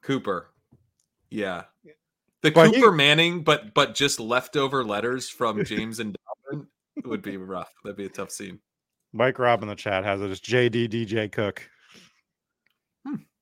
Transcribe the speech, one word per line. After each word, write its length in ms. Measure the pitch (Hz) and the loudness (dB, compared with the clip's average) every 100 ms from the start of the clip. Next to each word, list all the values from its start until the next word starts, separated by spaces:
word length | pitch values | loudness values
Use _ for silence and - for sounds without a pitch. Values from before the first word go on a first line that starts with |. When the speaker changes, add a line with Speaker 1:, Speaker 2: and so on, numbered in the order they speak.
Speaker 1:
Cooper. 460 | - 135 104 92 - _ _ _ _ _ _ _ _ | -2 -4 -2 -6 -8 _ _ _ _ _ _ _ _
Yeah. 340 | 110 98 87 - _ - _ _ _ _ _ | -6 -6 -6 -12 _ -20 _ _ _ _ _
The 80 | 160 | 4
Speaker 2:
But 180 | 156 160 | 8 8
he 60 | 233 | 8
Speaker 1:
Cooper 120 | 233 | 6
Manning, 500 | 165 143 151 170 175 | 6 4 6 4 0
but, 300 | 156 147 - | 2 0 2
but 200 | - 135 | 0 0
just 240 | 110 139 - | 0 -2 -2
leftover 640 | 113 123 - 151 135 135 | -2 -2 -2 -2 -2 -2
letters 440 | 113 101 117 127 - | -2 -2 -2 -6 -8
from 360 | - 120 107 | -4 -4 -2
Speaker 2:
<laughs> 20 | 101 | -4
Speaker 1:
James 340 | 107 110 113 | -4 -6 -8
and 160 | 110 92 - - - | -10 -10 -16 -18 -12
Dalvin 140 | 147 - _ _ - | -12 -12 _ _ -14
would 160 | 175 110 | -8 -8
be 140 | 98 98 | -8 -10
rough. 360 | 92 92 90 _ | -10 -10 -12 _
That'd 120 | 104 98 | -16 -12
be 80 | 98 | -12
a 20 | |
tough 220 | - 95 | -10 -12
scene. 300 | - 98 90 _ _ _ _ _ | -12 -14 -16 _ _ _ _ _
Speaker 2:
Mike 260 | 107 127 131 | -2 0 2
Robb 240 | 123 117 | 2 2
in 60 | 104 | -2
the 60 | |
chat 300 | 101 107 95 | -8 -4 -2
has 160 | 101 98 | -2 -2
it 80 | 98 | -4
as 100 | 92 | -8
J 280 | - 123 120 | 0 2 2
D 180 | 117 117 | 0 -2
D 160 | 117 | -4
J 240 | 110 110 107 | -4 -4 -4
Cook. 400 | - 104 - - _ _ - - _ _ _ _ _ _ _ _ _ 269 | -4 -4 -6 -18 _ _ -20 -20 _ _ _ _ _ _ _ _ _ -12
Speaker 1:
Hmm. 100 | 294 - _ | -12 -12 _